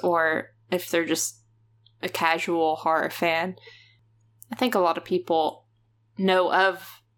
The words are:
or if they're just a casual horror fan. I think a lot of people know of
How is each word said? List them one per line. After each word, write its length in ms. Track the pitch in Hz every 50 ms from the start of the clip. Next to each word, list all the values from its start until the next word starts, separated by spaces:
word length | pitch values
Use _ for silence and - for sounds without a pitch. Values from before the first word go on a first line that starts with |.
| -
or 460 | 180 170 165 160 160 160 - - - _ _ _ -
if 180 | 180 175 - -
they're 160 | - 170 165
just 340 | 151 160 160 - - - _ _ _ _ _ _ _ _ _ _ _ _ _
a 80 | - -
casual 680 | - - 170 165 165 165 - - 170 165 160 156 156
horror 320 | 156 - 165 160 156 - -
fan. 460 | - - 180 170 160 165 170 185 185 - - - - - - _ _ _ _ _ _ _ _ _ _ - - -
I 40 | 240
think 180 | - 254 247 226
a 40 | 202
lot 180 | 180 165 165
of 80 | 170 -
people 640 | - 180 180 180 - 170 160 156 151 - - _ _ _ _ _ _ _ _ _ _ _
know 340 | - 190 190 185 185 180 -
of 500 | - 185 190 190 175 180 - - - - _ _ _